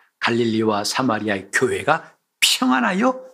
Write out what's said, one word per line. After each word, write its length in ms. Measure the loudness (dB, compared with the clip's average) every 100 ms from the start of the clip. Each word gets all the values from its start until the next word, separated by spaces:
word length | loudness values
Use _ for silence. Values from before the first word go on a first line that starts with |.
| _ -6
갈릴리와 640 | -2 0 2 2 2 0
사마리아의 680 | -2 -2 0 0 -2 -4 -2
교회가 640 | 0 0 -2 0 -2 -2 _ _ -2
평안하여 880 | 0 0 2 2 0 2 0 0 -8